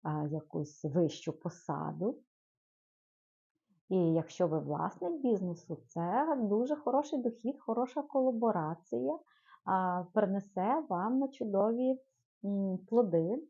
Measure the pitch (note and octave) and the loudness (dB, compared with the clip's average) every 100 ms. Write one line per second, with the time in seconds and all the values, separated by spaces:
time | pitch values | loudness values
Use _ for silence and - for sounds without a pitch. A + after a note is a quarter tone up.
0 | F3 D3+ D3+ D#3 - E3 D3 - D#3 D3+ | -4 -2 -2 -4 -6 -6 -6 -6 -2 2
1 | D#3+ - - - F3 - - D3 D#3 D3+ | 2 0 -8 -8 -10 -10 -8 -4 -4 -2
2 | G3 D4+ _ _ _ _ _ _ _ _ | -4 -4 _ _ _ _ _ _ _ _
3 | _ _ _ _ _ _ _ F3+ _ F#3+ | _ _ _ _ _ _ _ _ _ 2
4 | E3+ D#3+ D#3+ - F3 D#3 C#3+ D3 E3 - | 4 2 0 -2 0 0 -2 -4 -4 -4
5 | F4+ E4 C4 G#3 F3+ E3+ - D#3 - E3+ | -6 -2 0 0 0 -6 -10 -12 -8 -4
6 | F3 A3 D#4+ C#4 G#3+ G#3 B3+ D4 - C4+ | -2 0 0 0 2 0 0 0 0 0
7 | D4 D4 A#3 - A3+ - - A3+ B3+ D4+ | 0 -2 -2 -4 -6 -6 -4 -2 -2 -4
8 | C#4+ C#4 C4 A3+ A3+ F#3 D#3 E3 _ - | -2 2 2 4 2 2 -2 -4 _ -2
9 | C4 E4 - _ _ - - F#3 F#3 F3+ | -2 -4 -8 _ _ -12 0 0 2 -2
10 | F3+ G#3+ G3 G3 G3 - G3 D4 D#4 F3+ | 0 0 2 0 -4 -2 0 0 0 -2
11 | G#3 C4 C4+ C4+ A3+ G3 G#3 A#3 B3+ C4 | 0 0 -2 -4 0 2 2 2 0 0
12 | _ _ _ _ G3 G3+ G3 F#3 - A#3 | _ _ _ _ -4 0 0 -2 2 2
13 | G#3+ E3 E3 C4 | 4 2 2 -2